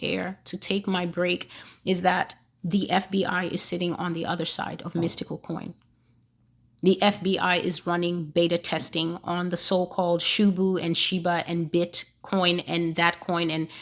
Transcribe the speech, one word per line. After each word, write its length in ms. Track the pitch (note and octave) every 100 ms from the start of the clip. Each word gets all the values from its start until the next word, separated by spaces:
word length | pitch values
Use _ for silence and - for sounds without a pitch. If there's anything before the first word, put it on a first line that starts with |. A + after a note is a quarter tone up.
air 380 | E3+ F3+ F3+ F#3+
to 120 | - F#3
take 300 | - G3 G3+
my 180 | F#3
break, 460 | F3 E3+ F3+ F3+ - - - -
is 180 | - F#3
that 340 | F#3 F#3 - - _ _
the 260 | F3 G3 -
F 220 | F#3 -
B 140 | G3
I 220 | F3+ F3+ F3+
is 140 | -
sitting 320 | - F3 F3
on 180 | - F3
the 120 | E3
other 200 | - E3+
side 380 | E3 - - E3
of 120 | -
mystical 440 | E3+ E3 - - D#3+
coin. 360 | - D#3+ - - _ _ _ _ _ _ _ _ _ _
The 220 | F3+ F#3+
F 180 | G3+ G3+
B 160 | F3 F#3+
I 180 | F3+ F3+
is 320 | - E3+ -
running 380 | F3 F3 F3 D#3
beta 300 | E3+ E3+ E3+
testing 600 | - D#3+ - E3+ E3 E3+
on 240 | - F3 F3+
the 80 | F3
so-called 640 | - F#3 F3+ - F3+ E3+
Shubu 600 | - - G#3 F3+ F#3+ F#3
and 160 | E3+ E3+
Shiba 460 | - F#3 F3 E3+ -
and 240 | E3+ D#3+
Bitcoin 920 | F3 F3+ - - _ - G3 F3+ F3 -
and 280 | E3+ E3+
that 240 | D#3+ E3+ -
coin 320 | - E3+ E3+
and, 180 | D#3+ D#3+ -